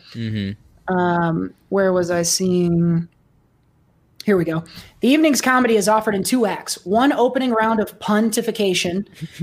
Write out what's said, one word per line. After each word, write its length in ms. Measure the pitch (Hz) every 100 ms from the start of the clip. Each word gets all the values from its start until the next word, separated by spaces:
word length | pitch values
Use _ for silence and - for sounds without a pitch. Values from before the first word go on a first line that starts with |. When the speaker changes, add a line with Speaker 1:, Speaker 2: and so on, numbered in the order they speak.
| -
Speaker 1:
Mm-hmm. 840 | 117 113 107 98 110 _ _ - 185
Speaker 2:
um, 560 | 180 175 170 165 - - -
where 220 | 196 190
was 200 | 185 175
I 100 | 175
seeing? 880 | 170 - 185 180 175 170 170 170 170 _ _ _ _ _ _ _ _ _ _ -
Here 120 | - 190
we 80 |
go. 200 | 165 160 165 - - _
The 80 | 233
evening's 320 | 311 311 247
comedy 360 | 254 254 240 220
is 120 | 196
offered 280 | 220 220 202
in 80 |
two 220 | 180 254 208
acts. 380 | 165 - -
One 280 | 175 214 269
opening 400 | 254 247 262 262
round 260 | 220 220 226
of 180 | 202 -
puntification, 1040 | - 208 226 247 226 214 202 180 180 185 208 - 160 -